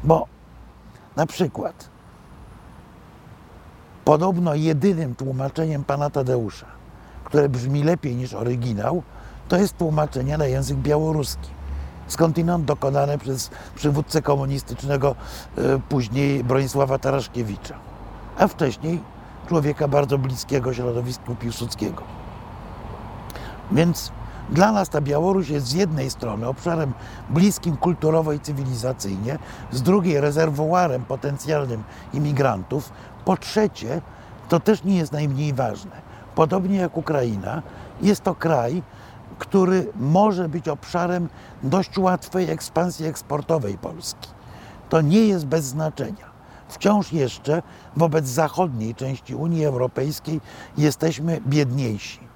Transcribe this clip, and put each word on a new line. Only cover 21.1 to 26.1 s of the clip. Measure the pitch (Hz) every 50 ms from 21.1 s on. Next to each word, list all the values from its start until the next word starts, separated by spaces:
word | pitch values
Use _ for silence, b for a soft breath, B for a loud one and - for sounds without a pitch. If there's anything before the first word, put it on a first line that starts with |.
| 123 - - - 120
Piłsudskiego. | 107 113 117 113 - 120 117 - - 110 101 85 - - - - - - - - - - - - - - - - - - - - - - - - - - B B B B B B B B - -
Więc | 139 165 175 165 - - - - - B B B B B B
dla | - 151 190 214 220
nas | 208 190 -
ta | - 151
Białoruś | 143 135 143 147 165 185 196 196 180 131
jest | 151 143 135
z | 117 131
jednej | 170 202 170 156 147 131 135